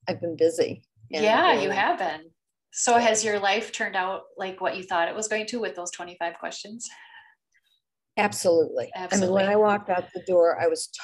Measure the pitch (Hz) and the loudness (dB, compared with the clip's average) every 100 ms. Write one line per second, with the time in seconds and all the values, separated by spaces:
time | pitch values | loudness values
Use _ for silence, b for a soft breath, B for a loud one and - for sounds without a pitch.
0 | - 170 170 156 160 160 - - _ _ | -10 -6 -6 2 2 2 -2 -4 _ _
1 | - 156 214 240 349 220 190 190 233 349 | -8 0 2 4 4 2 0 0 0 -2
2 | 170 156 - _ _ _ _ - 247 240 | -4 -6 -14 _ _ _ _ -2 2 4
3 | 226 214 214 208 196 214 226 - 214 190 | 4 2 0 0 0 0 -4 -6 -4 -2
4 | 185 190 - - 190 185 185 190 185 175 | -4 -6 -12 -10 -10 -6 -6 -6 -4 -2
5 | 170 214 214 214 214 240 196 185 175 - | -2 -2 -4 -4 -4 -6 -6 -8 -10 -12
6 | 175 175 170 170 - - 208 233 - B | -14 -8 -8 -8 -10 -12 -14 -14 -16 B
7 | B B B _ _ _ _ _ _ _ | B B B _ _ _ _ _ _ _
8 | _ - 208 - 185 165 151 123 117 185 | _ -2 -2 0 4 4 4 -2 -6 -8
9 | 180 202 185 190 190 208 214 208 208 180 | -2 0 2 2 4 4 4 2 0 -2
10 | 180 180 185 180 170 - 170 160 - - | -4 -8 2 6 6 4 0 0 -4 -12